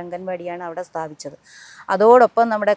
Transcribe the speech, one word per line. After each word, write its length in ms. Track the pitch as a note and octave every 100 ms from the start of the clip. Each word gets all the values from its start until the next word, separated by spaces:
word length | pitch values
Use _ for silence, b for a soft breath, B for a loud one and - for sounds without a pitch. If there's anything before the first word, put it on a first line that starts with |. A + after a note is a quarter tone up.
അംഗൻവാടിയാണ് 600 | F3 F3 F#3 F3+ F3 F3 F3
അവിടെ 160 | E3 F3+
സ്ഥാപിച്ചത്. 460 | E3 D#3 D3+ C#3+ - B B B B B
അതോടൊപ്പം 540 | F#3+ A3 B3 A3+ - A#3
നമ്മുടെ 280 | G#3+ G#3